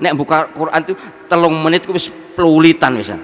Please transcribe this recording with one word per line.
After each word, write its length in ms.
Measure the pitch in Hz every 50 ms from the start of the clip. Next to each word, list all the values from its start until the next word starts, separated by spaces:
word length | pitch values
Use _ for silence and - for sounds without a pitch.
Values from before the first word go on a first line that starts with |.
Nek 160 | - 175 147
buka 320 | 143 143 - 160 156 156 -
Quran 320 | - 151 160 156 156 160
itu 160 | 156 165 190 190 - - - - - -
telung 320 | - 170 170 165 156 160
menit 240 | 156 160 165 175 170
ku 80 | - 185
wis 160 | 175 - -
pelulitan 880 | - - - - - - 180 165 156 156 160 165 160 160 - 135 127
wis. 160 | 113 101 95 101 85